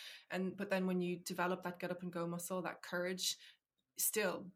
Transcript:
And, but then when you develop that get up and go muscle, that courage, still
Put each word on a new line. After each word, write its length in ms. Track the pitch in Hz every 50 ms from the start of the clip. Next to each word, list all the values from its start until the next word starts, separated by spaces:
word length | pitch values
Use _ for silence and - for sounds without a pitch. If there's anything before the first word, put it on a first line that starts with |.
| - - - - - -
And, 280 | - 185 190 185 -
but 120 | 185 196 202
then 180 | 196 190 185
when 120 | 185 185 180
you 160 | 180 180 180
develop 460 | 175 180 - 185 170 175 180 185 180 -
that 160 | 175 175 -
get 120 | - 175
up 100 | 180 - 185
and 80 | 180
go 160 | 175 175 170
muscle, 340 | 170 175 175 175 - 190 185 165
that 180 | 175 - -
courage, 560 | - - - 175 180 180 190 180 - - - - - - - _ _ _ _ _ _ _ _
still 500 | - - - - 220 208 185 165 165 - 180 -